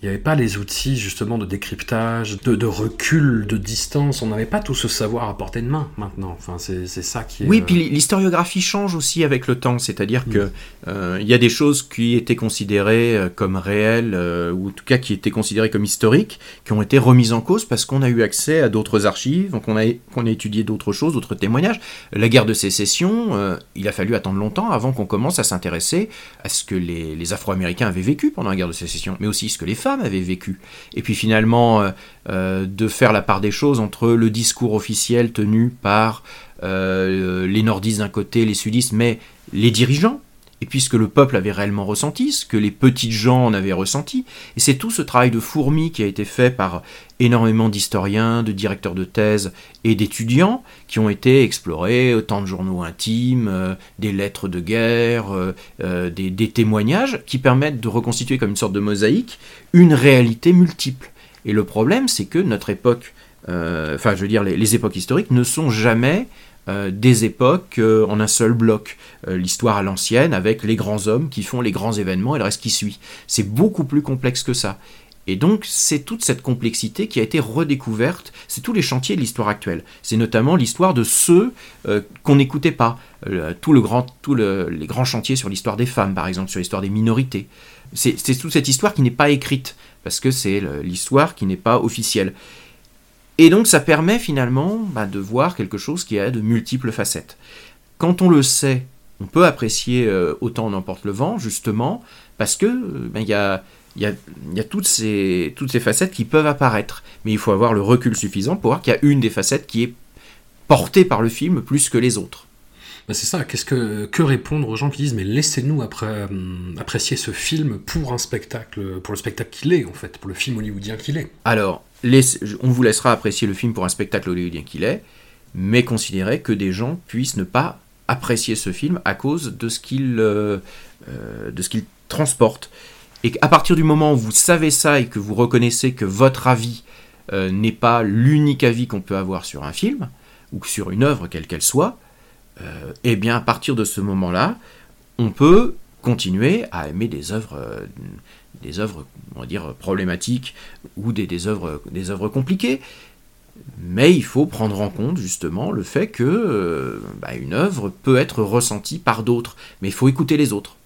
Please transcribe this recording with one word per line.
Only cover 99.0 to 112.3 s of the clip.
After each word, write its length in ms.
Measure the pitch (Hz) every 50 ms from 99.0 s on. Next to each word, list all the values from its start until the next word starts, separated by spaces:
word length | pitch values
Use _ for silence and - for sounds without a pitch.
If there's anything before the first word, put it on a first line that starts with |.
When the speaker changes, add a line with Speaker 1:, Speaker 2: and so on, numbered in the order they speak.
| _ - - _
Speaker 2:
on 60 | 101
peut 200 | - - 156 175
apprécier, 640 | 170 - - - 110 - - - - 123 123 123 110
euh, 280 | 98 95 90 82 73 -
Autant 280 | - 120 120 117 113 113
en 60 | 101
emporte 300 | 98 95 98 95 - -
le 80 | 104
vent, 260 | 101 101 131 165 226 226
justement, 680 | 135 110 101 - - 117 104 107 117 143 196 240 - - - - - _ - _
parce 180 | 110 - -
que, 100 | - -
euh, 440 | 214 247 254 247 196 - 131 - - -
ben, 80 | 107
y 120 | 110 95 107
a, 300 | 101 101 98 98 95 95 - - - _ _ _ -
y 80 | 101
a, 80 | 104 101 - - - - - - - 85
y 60 | 95
a 40 | 110
toutes 240 | - - 202 196 -
ces, 680 | - - 110 110 107 101 98 95 90 90 85 76 - -
toutes 140 | 143 131
ces 100 | - 123
facettes 300 | - 117 110 - 180 185
qui 120 | - - 113
peuvent 240 | - - 156 156 151
apparaître. 560 | 143 143 143 127 110 107 104 - - - - - - - -
Mais 80 | 110 107
il 40 | 104
faut 140 | - -
avoir 220 | 104 95 113 120 113
le 80 | 104
recul 340 | 98 101 123 123 127 127 110
suffisant 400 | - - 101 - 98 98 120 175
pour 160 | - - 117
voir 100 | 123 170
qu'il 120 | 180 - 120
y 20 |
a 40 | - -
une 160 | 143 143 139
des 100 | 117 110
facettes 380 | - - - - - - - -
qui 160 | - 113 117
est 100 | 120 120 - - - _ - - - - - _ _ _ _ - -
portée 380 | 156 135 98 - - 196 185
par 160 | - 127 104
le 80 | 113 117
film 320 | 110 - 143 170 180 139
plus 280 | 113 - 131 147 - -
que 80 | - 120
les 200 | 120 127 117 107
autres. 300 | 90 87